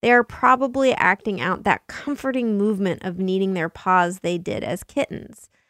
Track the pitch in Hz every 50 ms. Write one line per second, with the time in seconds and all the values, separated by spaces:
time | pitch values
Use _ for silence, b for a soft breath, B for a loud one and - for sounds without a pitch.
0 | - 233 247 240 240 - - - - 247 254 247 269 262 240 269 269 254 - -
1 | - 180 196 - - 220 196 - 123 185 185 - - 208 - - _ - - -
2 | - 285 285 - - 269 254 254 240 226 208 202 202 214 214 185 202 185 156 -
3 | - 185 175 180 190 185 185 190 196 190 190 175 160 165 - - - 190 185 180
4 | 175 175 185 - - 175 175 170 170 - - 104 - - 165 - - - - 277
5 | - - - - - - - - - _ _ _ _